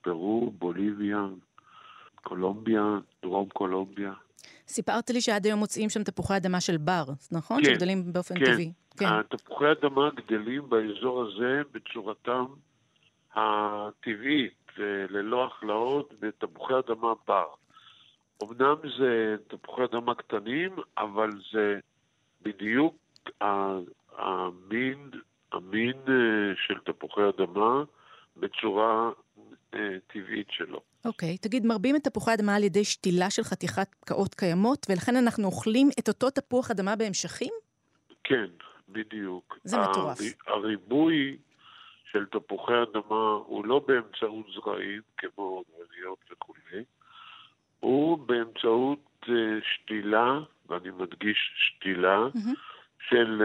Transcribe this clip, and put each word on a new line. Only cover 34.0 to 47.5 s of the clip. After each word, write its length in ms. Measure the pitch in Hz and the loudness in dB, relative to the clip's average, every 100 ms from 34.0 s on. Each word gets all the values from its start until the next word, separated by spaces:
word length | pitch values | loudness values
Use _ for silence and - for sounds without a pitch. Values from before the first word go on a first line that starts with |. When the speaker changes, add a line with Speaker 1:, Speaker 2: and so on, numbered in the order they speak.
| - - 196 | -6 -2 -2
Speaker 2:
קיימות, 500 | - 185 170 220 294 - | 0 2 4 4 2 0
ולכן 260 | 185 - | 0 2
אנחנו 300 | 254 240 226 | 4 4 2
אוכלים 440 | 196 185 220 226 277 - | -2 0 0 6 6 4
את 80 | - | -2
אותו 220 | - 254 | 0 0
תפוח 420 | 269 - 247 247 | 0 0 0 0
אדמה 240 | 196 190 | -2 0
בהמשכים? 580 | 214 220 175 170 - 254 453 _ _ _ _ _ - | 0 -2 -2 -6 -6 -6 -6 _ _ _ _ _ -14
Speaker 1:
כן, 220 | - 131 95 85 - - _ | 0 0 0 -10 -20 -20 _
בדיוק. 680 | 104 107 110 95 90 _ - | -10 -8 -6 -6 -8 _ -16
Speaker 2:
זה 140 | 196 196 | -2 2
מטורף. 400 | 98 95 - 123 | 4 2 0 -4
Speaker 1:
הרי-, 120 | 107 - - | -8 -8 -4
הריבוי 880 | 104 107 104 95 131 165 156 139 135 _ _ - - - - - | -2 -2 -4 0 2 4 2 -2 -8 _ _ -20 -20 -20 -20 -4
של 140 | 104 | -4
תפוחי 480 | 101 107 - 98 - 120 | -2 -6 -6 -8 0 0
אדמה 480 | 113 107 104 110 110 104 | 2 -4 -2 0 2 0
הוא 200 | - 104 | -4 -8
לא 160 | 104 139 143 | 0 0 4
באמצעות 580 | 127 107 - 110 110 107 | 0 0 -6 -6 -6 -12
זרעים, 460 | 101 104 98 95 104 - - | -10 -6 -6 -6 -10 -12 -12
כמו 460 | 92 - 98 92 87 | -10 -8 -8 -8 -12
עגבניות 520 | 82 87 - 92 92 _ | -20 -20 -14 -12 -14 _
וכולי, 520 | 87 - - - 98 123 _ _ - - - - | -18 -18 -18 -14 -14 -14 _ _ -20 -20 -20 -20